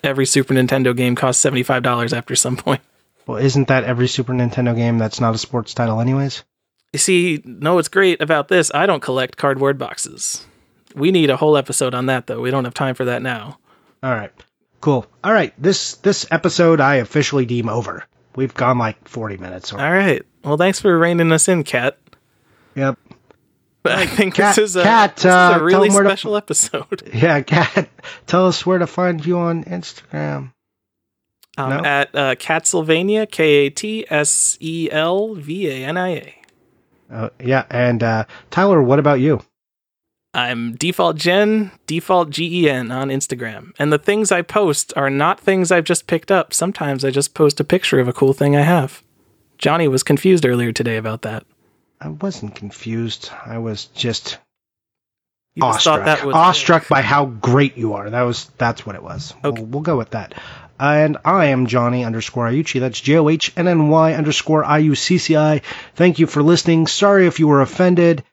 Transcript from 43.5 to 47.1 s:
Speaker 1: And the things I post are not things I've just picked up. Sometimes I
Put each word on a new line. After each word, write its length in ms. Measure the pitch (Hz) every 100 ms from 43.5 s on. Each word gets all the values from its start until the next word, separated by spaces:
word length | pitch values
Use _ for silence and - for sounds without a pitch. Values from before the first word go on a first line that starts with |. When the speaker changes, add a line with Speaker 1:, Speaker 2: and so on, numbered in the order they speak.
| 104 - -
Speaker 1:
And 140 | 147
the 60 | 151
things 340 | - 208 208
I 80 | 180
post 540 | 170 208 190 143 - -
are 140 | 139
not 280 | 139 160 -
things 320 | - 190 175
I've 140 | 180
just 220 | 160 170 -
picked 260 | 165 -
up. 220 | 190 151
Sometimes 500 | - 175 - 147 135
I 60 | 135